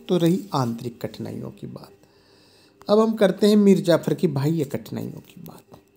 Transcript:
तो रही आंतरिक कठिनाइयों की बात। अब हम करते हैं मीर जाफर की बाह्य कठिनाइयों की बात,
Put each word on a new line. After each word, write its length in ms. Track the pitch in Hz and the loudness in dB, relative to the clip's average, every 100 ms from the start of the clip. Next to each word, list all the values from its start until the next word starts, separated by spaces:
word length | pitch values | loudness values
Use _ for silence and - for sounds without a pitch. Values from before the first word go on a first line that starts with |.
| - | -4
तो 80 | 175 | 0
रही 240 | 170 185 - | 2 0 -2
आंतरिक 460 | 143 117 117 120 - | -4 -4 -6 -10 -10
कठिनाइयों 500 | 110 - 110 113 123 | -12 -10 -10 -10 -12
की 160 | - - | -14 -16
बात। 260 | - - _ _ _ _ _ _ _ _ _ - | -16 -20 _ _ _ _ _ _ _ _ _ 0
अब 80 | 214 | 2
हम 160 | 226 | 2
करते 320 | 226 190 190 208 | 2 0 4 4
हैं 100 | 214 | 6
मीर 240 | 202 175 | 6 4
जाफर 340 | 165 151 - | 4 0 0
की 120 | 147 180 | -2 -2
बाह्य 380 | 135 147 165 | 0 -2 -2
कठिनाइयों 560 | 139 131 - 113 120 - | -4 -6 -10 -10 -10 -14
की 200 | - - | -20 -20
बात, 380 | - - _ - _ | -20 -20 _ -20 _